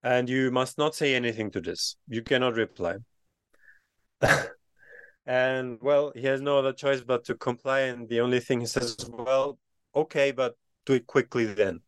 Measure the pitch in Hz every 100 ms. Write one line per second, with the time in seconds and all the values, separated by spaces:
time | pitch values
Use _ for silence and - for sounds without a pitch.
0 | 127 123 123 131 131 127 127 - 151 -
1 | 147 131 120 113 107 98 85 80 - -
2 | - 113 113 131 127 113 110 - 87 101
3 | - _ _ _ _ _ - - _ _
4 | _ _ - - - - _ _ - -
5 | - _ - 127 127 131 127 117 127 143
6 | 143 - 135 135 139 139 135 131 143 135
7 | 120 123 - - - 123 139 135 131 123
8 | 117 117 123 127 123 123 120 - 120 107
9 | 120 113 120 135 139 135 _ _ _ 139
10 | 156 156 139 127 127 - _ _ - 131
11 | - 143 123 123 113 101 101 85